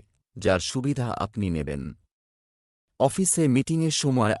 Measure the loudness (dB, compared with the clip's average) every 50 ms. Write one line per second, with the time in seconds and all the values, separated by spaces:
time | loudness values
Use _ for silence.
0 | -8 _ _ _ _ _ -10 -2 0 2 2 2 0 -2 -6 -4 -4 -2 -2 -2
1 | -4 -4 -4 -6 -6 -6 -6 -4 -4 -2 -2 -2 -4 -4 -6 -8 -8 -10 -12 -16
2 | _ _ _ _ _ _ _ _ _ _ _ _ _ _ _ _ _ _ _ 2
3 | 2 2 2 2 0 0 2 2 4 4 4 4 2 2 0 0 0 0 0 0
4 | 0 0 2 2 2 2 2 0